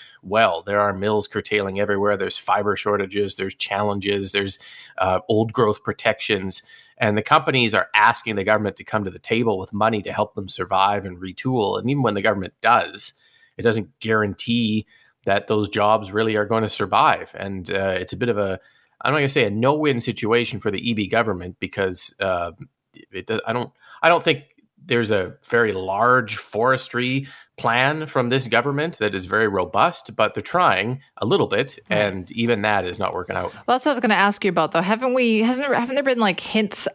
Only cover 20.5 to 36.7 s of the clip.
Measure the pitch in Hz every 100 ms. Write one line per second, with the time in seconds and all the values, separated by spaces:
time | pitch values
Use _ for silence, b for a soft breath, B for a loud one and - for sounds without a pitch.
20.5 | 101 107 95 117 110 98 110 110 90 90
21.5 | 87 95 - 95 90 - - 98 90 87
22.5 | - - _ _ - - 95 92 110 -
23.5 | 120 117 _ B B 160 170 165 139 -
24.5 | _ _ _ - 120 107 104 90 - -
25.5 | 120 113 95 95 98 120 127 110 104 -
26.5 | 104 123 131 - 120 123 131 139 B B
27.5 | - 120 120 131 156 156 139 120 131 117
28.5 | 113 139 143 160 - 110 98 90 101 110
29.5 | 98 90 98 160 170 - 107 107 - -
30.5 | 175 170 92 107 131 b b 107 185 117
31.5 | 101 139 - - 104 104 95 90 113 117
32.5 | 113 107 101 90 90 92 87 90 92 90
33.5 | - - 254 302 247 226 196 202 202 202
34.5 | 175 156 165 180 220 254 254 240 220 226
35.5 | 254 285 240 240 269 269 240 214 180 -
36.5 | 214 208